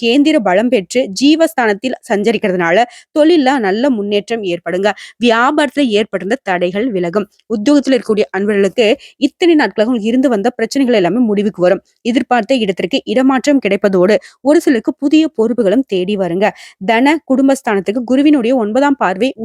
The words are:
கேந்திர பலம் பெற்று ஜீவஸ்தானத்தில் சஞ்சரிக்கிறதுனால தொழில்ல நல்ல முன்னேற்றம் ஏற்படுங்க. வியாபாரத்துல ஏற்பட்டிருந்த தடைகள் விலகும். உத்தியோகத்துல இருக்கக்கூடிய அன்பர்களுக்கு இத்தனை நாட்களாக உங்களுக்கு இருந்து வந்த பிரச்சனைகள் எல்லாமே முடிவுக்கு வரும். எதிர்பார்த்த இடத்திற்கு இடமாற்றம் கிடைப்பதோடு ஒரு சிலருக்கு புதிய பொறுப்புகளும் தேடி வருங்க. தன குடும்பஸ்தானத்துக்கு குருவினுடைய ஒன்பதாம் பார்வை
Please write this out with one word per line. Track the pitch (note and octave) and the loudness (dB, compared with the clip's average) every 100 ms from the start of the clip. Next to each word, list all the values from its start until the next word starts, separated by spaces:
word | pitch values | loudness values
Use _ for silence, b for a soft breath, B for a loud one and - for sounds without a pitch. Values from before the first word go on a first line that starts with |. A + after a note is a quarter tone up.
கேந்திர | A#3 C4+ C#4+ D#4 | 0 2 2 2
பலம் | G3 F3+ A#3+ | 2 0 2
பெற்று | A3 F3+ B3 C4+ F#3+ | 0 -2 -4 -4 0
ஜீவஸ்தானத்தில் | C#4 D#4 D#4+ - A3+ G3+ C4 - - | 2 2 0 0 -2 -2 -6 -8 -4
சஞ்சரிக்கிறதுனால | G#3 F3+ G#3 G3+ F#3 E3+ F#3 A#3+ B B D#4 | -2 0 0 -2 0 2 2 0 B B 0
தொழில்ல | D#4 F4 B3+ C#4 | 2 4 2 0
நல்ல | G3+ G#3 C#4 | 0 0 0
முன்னேற்றம் | A3+ G3+ G#3 G3+ A3+ | -2 -2 -4 -4 -6
ஏற்படுங்க. | G3 F3 E3+ F3+ G3+ B B - A#3 | -4 -6 -6 -2 -2 B B -2 0
வியாபாரத்துல | A3+ B3 D4+ D4 - C4+ G#3 | 2 2 0 -2 0 0 0
ஏற்பட்டிருந்த | A3 F#3+ F#3 C4+ | -2 -6 -6 -6
தடைகள் | - F3+ F3+ G3 B3+ | -4 -2 -2 -2 -4
விலகும். | F#3+ F3 G3 G3+ _ - | -2 -2 -4 -6 _ -8
உத்தியோகத்துல | A3 G#3 D4 C4+ B3+ | -4 2 2 2 -2
இருக்கக்கூடிய | - G#3+ - | 0 -2 -2
அன்பர்களுக்கு | F#3 G3+ G3+ G3 G#3+ G#3+ C#4+ B B | -4 -2 0 0 0 0 0 B B
இத்தனை | C#4 - F4 D#4 | -4 0 2 2
நாட்களாக | A3+ G3+ A3 | 2 -2 -2
உங்களுக்கு | B3 G#3+ | -2 -2
இருந்து | B3+ C4 G#3+ | 0 0 0
வந்த | G3 | -2
பிரச்சனைகள் | - A3+ C#4 B3 A3+ | -4 -4 -2 0 2
எல்லாமே | F3 A3 | 2 0
முடிவுக்கு | A#3 G#3 G#3 F3 F3+ | 0 0 -2 0 0
வரும். | F#3+ - _ | 0 -4 _
எதிர்பார்த்த | A#3 B3 - A#3+ G3+ C4+ G#3+ | -4 -2 0 -2 0 -2 -2
இடத்திற்கு | F3 F3+ C4+ - | -4 -4 -4 -2
இடமாற்றம் | A3 C4 C4 C#4+ C#4 G3+ | 0 0 0 0 0 0
கிடைப்பதோடு | G3 G3+ F#3+ F3+ G#3+ B B | -2 0 2 2 2 B B
ஒரு | C4+ E4 | 0 2
சிலருக்கு | D#4+ A#3 D#4 - | 2 0 -2 -4
புதிய | C#4+ D#4 D#4+ - | 0 2 2 -2
பொறுப்புகளும் | A3+ A#3 G3 A#3+ C4 | -2 0 0 0 0
தேடி | F#3 F3+ F#3+ | -4 -2 -2
வருங்க. | F3+ F3 G3+ B B B F#3+ | -2 -2 -2 B B B -2
தன | A3+ C#4 D#4+ - | 2 2 0 0
குடும்பஸ்தானத்துக்கு | C4 C#4 C4+ - G3 F#3 A3+ | 0 2 0 -2 -2 -2 -4
குருவினுடைய | A3+ C4 D4 D4 A3 C4 | -2 0 2 2 2 0
ஒன்பதாம் | G#3 G#3+ C#4 C#4 F#3+ | 0 0 0 0 -2
பார்வை | F#3 B3+ B3 | -2 -4 -4